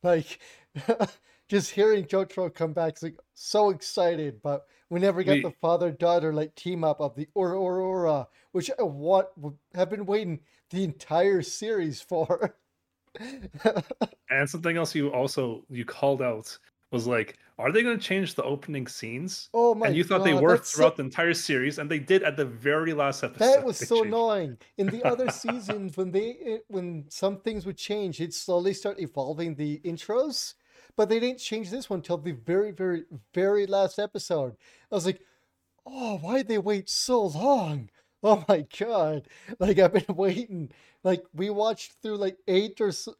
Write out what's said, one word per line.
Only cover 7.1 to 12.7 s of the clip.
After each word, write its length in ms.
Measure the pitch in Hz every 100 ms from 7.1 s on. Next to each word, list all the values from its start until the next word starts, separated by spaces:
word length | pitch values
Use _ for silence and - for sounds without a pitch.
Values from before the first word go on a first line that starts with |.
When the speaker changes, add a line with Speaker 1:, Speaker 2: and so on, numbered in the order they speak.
| 139
Speaker 1:
the 120 | 151 202
Aurora, 920 | 180 185 185 185 185 185 165 147 123 _ _
which 180 | 185 160 262
I 40 |
want, 460 | 196 143 156 190 190 -
w-, 220 | 147 143 _
have 160 | 180 180
been 160 | 208 196
waiting 340 | 214 190 151 _ _ -
the 140 | 175
entire 580 | 185 - - 160 196 190
series 580 | - - 214 214 160 123
for. 540 | - 175 156 175 202 - _